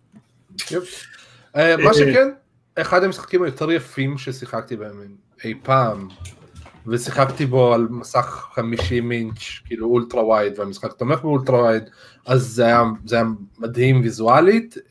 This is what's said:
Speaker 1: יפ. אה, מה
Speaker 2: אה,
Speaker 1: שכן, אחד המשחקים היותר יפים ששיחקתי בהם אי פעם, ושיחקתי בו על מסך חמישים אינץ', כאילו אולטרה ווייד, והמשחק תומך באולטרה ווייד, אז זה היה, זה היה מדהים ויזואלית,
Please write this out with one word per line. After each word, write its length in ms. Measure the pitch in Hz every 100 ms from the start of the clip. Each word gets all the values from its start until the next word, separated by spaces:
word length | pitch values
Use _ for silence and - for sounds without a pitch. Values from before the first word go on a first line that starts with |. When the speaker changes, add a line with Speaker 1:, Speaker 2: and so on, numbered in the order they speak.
| _ _ _ _ _ 185 -
Speaker 1:
יפ. 340 | 175 175 - - - - _ _ 143
אה, 220 | 165 160
מה 100 | -
Speaker 2:
אה, 60 |
Speaker 1:
שכן, 360 | 151 139 247 269 - _ _ _ -
אחד 280 | 160 185
המשחקים 400 | 190 185 - 180
היותר 280 | 170 131 156
יפים 460 | 165 - - 135 139
ששיחקתי 580 | 135 123 123 113 - 110
בהם 400 | 104 101 101 101 _ _
אי 100 | 113 107
פעם, 440 | - 135 117 98 95 - - - - - - - 110
ושיחקתי 580 | 120 127 127 131 135 139
בו 280 | 131 123
על 140 | 117 113
מסך 580 | 120 - 131 - - -
חמישים 580 | - 113 117 87 120 120
אינץ', 280 | 120 113 110 - - -
כאילו 220 | 113 113
אולטרה 380 | 120 117 123 110
ווייד, 340 | 107 104 101
והמשחק 340 | 101 98 113
תומך 280 | - 120 147
באולטרה 400 | 156 143 131 123
ווייד, 280 | 117 110 110 _ - _ -
אז 180 | 131
זה 220 | 110 110 117
היה, 180 | 120 117 107 -
זה 100 | 117
היה 100 | 113 107 98 -
מדהים 420 | 113 120 131 131
ויזואלית, 760 | 113 104 110 139 180 226 233 - -